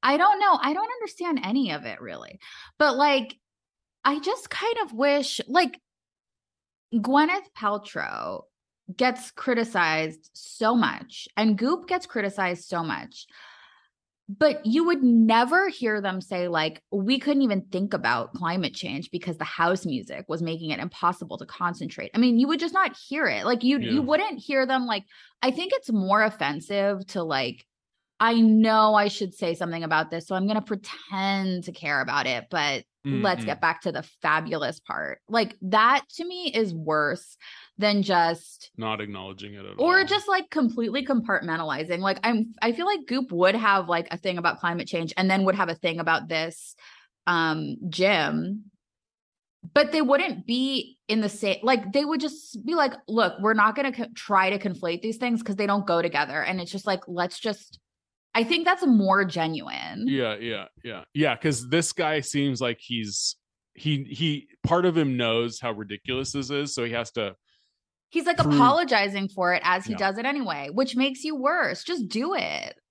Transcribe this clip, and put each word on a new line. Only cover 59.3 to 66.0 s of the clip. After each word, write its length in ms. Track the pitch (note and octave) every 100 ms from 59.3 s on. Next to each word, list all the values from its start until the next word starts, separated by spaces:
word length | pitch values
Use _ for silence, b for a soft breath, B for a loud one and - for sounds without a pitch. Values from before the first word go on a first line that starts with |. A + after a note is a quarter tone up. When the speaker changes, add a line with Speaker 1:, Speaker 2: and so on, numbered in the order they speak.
| E3+ D#3+ D#3 D#2+ C2 D2+ F#2 A#2
Speaker 2:
Yeah, 300 | C3+ A#2 G#2
yeah, 300 | A#2 G#2 F#2 _
yeah. 200 | A#2+ G2+ -
Yeah, 200 | - D3+ A#2
'cause 320 | D#3+ B2+ B2
this 220 | D#3+ D#3+
guy 280 | - D#3+ D#3
seems 400 | C3+ C#3+ C#3 B2
like 180 | B2+ A#2
he's, 560 | - A#2+ G#2+ G2+ - - _ _ _
he, 300 | - D3+ C#3+
he, 440 | C3+ A#2 E3 D3 - _
part 220 | - F3
of 120 | F3+ E3
him 200 | D3 B2
knows 420 | A#2+ A2+ A#2+ A2
how 140 | B2
ridiculous 600 | G#2+ G#2 G2+